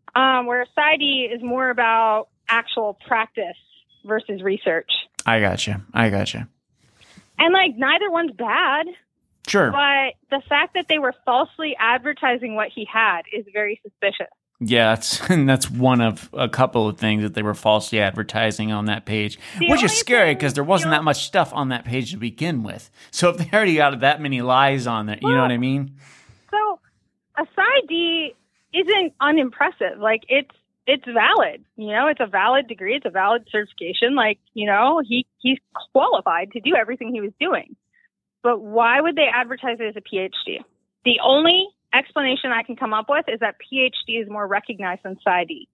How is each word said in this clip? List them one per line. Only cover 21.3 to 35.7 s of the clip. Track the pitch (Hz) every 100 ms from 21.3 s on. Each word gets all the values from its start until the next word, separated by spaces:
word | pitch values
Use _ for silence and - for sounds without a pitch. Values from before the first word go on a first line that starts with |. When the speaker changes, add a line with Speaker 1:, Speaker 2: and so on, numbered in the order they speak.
| 190 156
Speaker 2:
on | - 135
that | 123 123
page | 127 120
to | 104
begin | 117 - 165 139
with. | 104 95 - _ -
So | - 175
if | 175
they | 170
already | 208 202 156
got | 143 131
that | 135 147
many | 147 131
lies | 123 127 139 135 120
on | 110 107
there, | 107
you | 135
know | 131
Speaker 1:
Well, |
Speaker 2:
what | 127
I | 120
mean? | 127 139 139 - - - _ _ -
Speaker 1:
So | 415 427 349 _ _ _ _ _ -
a | 311
PsyD | - 415 539 320 330 339 330 302 - _ _ _
isn't | 330 339 403 339 -
unimpressive. | 285 311 262 - 302 - 185 202
Like, | 214 226 -
it's, | 269 269 _ _ _ -
it's | 277 247
valid, | 233 247 403 185 - _ -
you | 214
know, | 214 294
it's | 294
a | 220
valid | 190 214 269 240
degree, | 208 190 277
it's | 185
a |
valid | 185 196 233 226
certification. | 214 208 - 170 175 233 277
Like, | 220 208 _
you | 220 208
know, | 202 254 330 226
he, | 240 - _
he's | 254 269 _